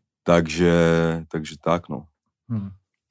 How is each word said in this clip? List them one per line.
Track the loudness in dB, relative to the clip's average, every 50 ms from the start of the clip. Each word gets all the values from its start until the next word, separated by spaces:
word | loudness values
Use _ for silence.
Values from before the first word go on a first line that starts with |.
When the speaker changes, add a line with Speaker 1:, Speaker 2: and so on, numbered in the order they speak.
| _ _ _ _ _
Speaker 1:
Takže, | 2 2 2 2 0 0 0 2 4 4 4 4 4 2 2 0 0 -2 -4 -8 -10
takže | -10 -10 -10 -10 -14 -8 -4
tak, | -4 -4 -2 -4 -8
no. | -12 -14 -14 -16 _ _ _ _ _ _ _ -8
Speaker 2:
Hmm. | -8 -8 -8 -8 -12 -18 _ _ _ _ _ _